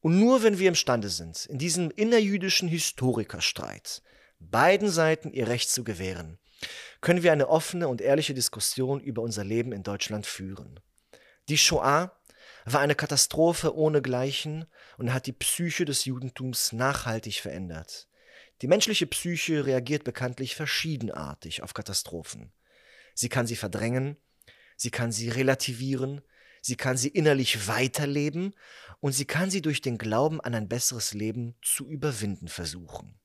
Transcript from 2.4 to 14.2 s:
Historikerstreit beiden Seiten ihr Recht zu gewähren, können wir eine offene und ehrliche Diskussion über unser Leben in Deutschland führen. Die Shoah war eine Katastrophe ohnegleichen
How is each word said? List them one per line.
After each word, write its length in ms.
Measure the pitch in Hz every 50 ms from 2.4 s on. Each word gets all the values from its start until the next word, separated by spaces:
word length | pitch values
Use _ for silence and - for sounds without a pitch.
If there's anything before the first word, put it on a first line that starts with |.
| 180 190 - - 190 170
Historikerstreit 1300 | 160 170 156 - - - 131 127 120 110 107 - - 82 - - - - - 53 50 - _ - - - _ _ _ _ _ _ _ _
beiden 520 | 82 82 104 120 135 170 190 196 202 208
Seiten 420 | 180 165 160 160 160 156 - - -
ihr 140 | 131 120
Recht 240 | 107 120 123 - -
zu 140 | - - 120
gewähren, 540 | 110 104 82 95 92 92 85 82 80 80 - _ _ _ _ - - - - - - - _
können 220 | - - 175 180 165
wir 100 | 175 156
eine 160 | 147 135 -
offene 380 | - 160 160 - - 175 170
und 140 | 147 127 110
ehrliche 340 | 98 123 139 151 147 - 139
Diskussion 640 | 131 113 - - 110 - - - - 131 127 139 139
über 240 | - 139 120 117 113
unser 220 | 117 107 104 101
Leben 280 | 98 110 117 117 127 113
in 100 | 98 92
Deutschland 440 | - 101 98 - - 107 104 101
führen. 540 | - - - 95 95 95 98 - - - - _ _ _ _ _ _ - - _ _ _ _ _ -
Die 100 | 151 147
Shoah 600 | - - 170 147 - 131 143 156 180 190 _ _ _ _ - _ - - - - -
war 160 | 117 120 147
eine 140 | 139 147 143
Katastrophe 840 | - - 147 147 135 - - - 139 160 170 170 - - 156 -
ohnegleichen 880 | 156 156 156 151 147 127 131 123 123